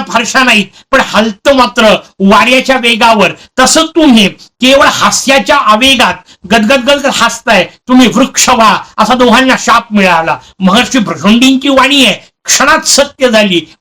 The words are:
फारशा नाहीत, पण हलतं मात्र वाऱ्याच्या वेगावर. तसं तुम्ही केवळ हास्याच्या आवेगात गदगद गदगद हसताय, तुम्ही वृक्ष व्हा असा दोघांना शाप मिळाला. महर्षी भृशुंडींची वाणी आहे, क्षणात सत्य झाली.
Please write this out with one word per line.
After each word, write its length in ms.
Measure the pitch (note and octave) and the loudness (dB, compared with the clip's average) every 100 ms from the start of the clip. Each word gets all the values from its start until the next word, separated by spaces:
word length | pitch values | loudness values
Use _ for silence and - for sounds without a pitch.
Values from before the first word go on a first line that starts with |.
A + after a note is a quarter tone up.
| - | -2
फारशा 360 | A3+ A#3+ B3+ | -4 -4 -2
नाहीत, 220 | B3 G#3+ - - _ | 0 0 -2 -10 _
पण 100 | - E3+ | -2 -2
हलतं 500 | G3 A3 G3+ C#4+ C4+ | -2 -2 -2 0 0
मात्र 400 | A3+ - A3 F3+ - - | 0 0 0 0 -4 -2
वाऱ्याच्या 580 | G3 A3 A#3 B3+ B3+ C4 | 0 2 2 0 0 -2
वेगावर. 520 | A#3 A3+ A#3 A3 F3 - - - | -2 0 2 2 0 -4 -8 -2
तसं 260 | B3+ D#4 D#4+ | 0 0 -2
तुम्ही 440 | E4 D4+ A3+ F#3 | 0 2 2 0
केवळ 580 | - - _ B3+ C#4 C#4+ | -6 -18 _ 0 2 2
हास्याच्या 680 | - G3+ - - C4+ G3 C#4+ | 0 -2 -2 -2 -2 0 0
आवेगात 560 | - G#3+ C4 B3 G#3 F3 - - - | 0 0 0 0 -2 -4 -12 -20 -4
गदगद 200 | A3+ G#3+ | -2 0
गदगद 340 | C4+ A#3+ C#4+ C#4 | 0 0 -2 -2
हसताय, 640 | - A#3 - - G3+ E3 - - | -2 -4 -4 -2 -2 -2 -8 0
तुम्ही 200 | B3+ A#3+ | 2 2
वृक्ष 420 | F#3+ C4 - - | 2 -2 -2 0
व्हा 300 | B3 A3 F3 - - | 2 2 0 -4 -4
असा 160 | G#3+ | -2
दोघांना 420 | B3 B3 A#3+ C4 A#3 | 0 2 2 0 -2
शाप 340 | - A3+ - | -2 -2 -2
मिळाला. 440 | G#3+ F#3+ E3 D#3+ D3+ - - | -2 0 0 -2 -6 -10 -4
महर्षी 400 | F#3+ G#3 B3 C4 | 0 0 0 -2
भृशुंडींची 720 | E3+ D3+ F3+ A#3 C4 C4 C#4+ | -4 -4 0 2 2 0 0
वाणी 360 | C4+ C4 C#4+ A#3 | 0 0 0 0
आहे, 80 | E3 - _ | -4 -10 _
क्षणात 440 | - - C4+ D#4 - | -6 -2 0 0 0
सत्य 420 | - D4 - B3+ | -2 -2 -2 0
झाली. 320 | A3 G#3 E3+ D#3 - | 0 0 -2 -6 -6